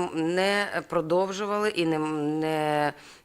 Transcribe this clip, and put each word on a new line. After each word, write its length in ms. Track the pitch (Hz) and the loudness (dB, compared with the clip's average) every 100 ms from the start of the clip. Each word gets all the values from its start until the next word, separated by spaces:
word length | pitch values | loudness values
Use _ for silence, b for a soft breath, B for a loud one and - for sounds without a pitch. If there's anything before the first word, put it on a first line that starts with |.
| 175 | 0
не 720 | 160 160 180 196 202 202 175 147 | 0 0 2 2 2 0 -4 -2
продовжували 800 | 170 160 180 190 190 208 208 208 | -2 2 2 2 -2 -2 0 0
і 160 | 170 160 | 2 2
не, 140 | 156 | 2
не 920 | 156 156 147 156 156 156 151 151 147 B B B | 0 -2 -2 0 0 0 2 2 2 B B B